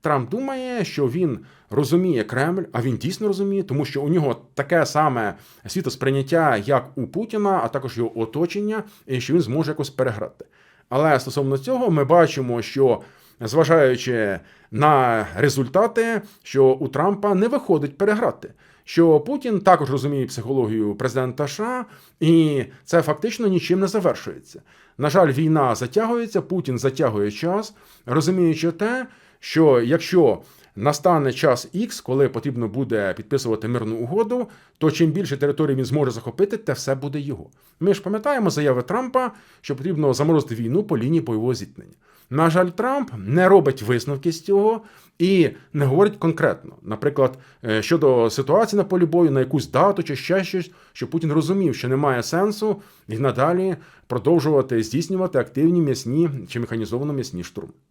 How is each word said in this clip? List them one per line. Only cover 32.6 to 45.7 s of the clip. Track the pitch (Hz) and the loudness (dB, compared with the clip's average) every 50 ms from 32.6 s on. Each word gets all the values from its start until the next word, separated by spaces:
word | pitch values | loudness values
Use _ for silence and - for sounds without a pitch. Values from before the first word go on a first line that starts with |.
| 117 107 | -6 -6
буде | 95 127 139 107 117 107 101 98 90 | -4 -4 -4 -2 -2 -2 -2 -2 -4
підписувати | - - - 143 139 - 120 110 107 107 110 | -6 -8 -4 -4 -4 -2 -2 -4 -2 -2 -4
мирну | 120 123 113 107 113 | -4 -4 -4 -4 -6
угоду, | 113 120 120 165 208 226 214 240 254 240 247 - - _ _ _ _ | -6 -6 -4 -2 -2 -2 -2 -2 -4 -6 -6 -10 -20 _ _ _ _
то | - 156 | 0 0
чим | 151 151 170 160 | 2 4 2 2
більше | 151 185 202 131 139 139 | 2 0 -2 -4 -4 -2
територій | 143 143 139 143 160 143 139 | 0 -2 0 0 0 0 0
він | 131 131 | -2 -2
зможе | - 127 151 147 127 | -2 0 0 0 0
захопити, | 113 110 - 123 113 - 190 202 - 214 | -2 -6 -10 -12 -2 -2 -2 -2 -2 -8
те | 220 - 135 | -6 -6 -6
все | - - - 135 | -6 -4 -4 -4
буде | 131 131 143 135 151 | -4 -4 -8 -8 -8
його. | 143 139 135 - 80 - _ _ _ _ _ _ | -8 -8 -10 -12 -12 -20 _ _ _ _ _ _
Ми | 160 190 202 | 0 0 0
ж | 196 | 0
пам'ятаємо | 202 185 202 214 214 294 285 262 220 180 | -2 -6 -6 -4 -2 -2 0 0 0 0
заяви | - 147 151 143 127 123 | 0 0 2 2 2 2
Трампа, | 123 - 180 233 262 254 254 254 254 240 - - - _ _ _ | 0 -2 -4 -4 -4 -2 -2 -2 -2 -2 -8 -12 -20 _ _ _
що | _ - 143 | _ -8 -8
потрібно | 123 135 175 185 147 151 143 127 | -6 -4 -4 -2 0 2 2 2
заморозити | 120 147 156 165 156 139 - 120 | 2 2 4 4 2 2 0 -4
війну | 110 117 113 127 180 208 | -6 -4 -2 0 -2 0
по | 214 180 127 | 0 -2 -2
лінії | 110 131 165 170 | 0 0 0 0
бойового | - - 117 110 110 123 127 | 0 0 -4 -2 -2 -2 -2
зіткнення. | 107 98 - - - - - - _ _ _ _ _ _ _ | -4 -6 -12 -16 -20 -20 -20 -20 _ _ _ _ _ _ _
На | 127 143 160 165 | -2 2 2 2
жаль, | 156 180 180 180 | 4 2 0 0
Трамп | 170 - 220 254 269 285 339 - 123 110 | -2 -4 -4 -2 -2 -4 -4 -6 -8 -10
не | 95 98 131 170 185 185 | -6 0 2 4 6 8
робить | 196 196 160 143 131 - | 8 8 6 4 0 -2
висновки | 113 101 127 120 113 139 143 135 139 170 | -2 -2 -2 -2 0 -4 -6 -4 -2 -4
з | 160 160 | -4 -4
цього | - - 196 196 202 214 226 220 220 - - - _ _ _ _ | -2 0 2 4 4 2 0 0 -6 -16 -20 -20 _ _ _ _
і | 170 185 196 185 165 123 - - - _ | 2 4 4 4 4 2 2 -6 -20 _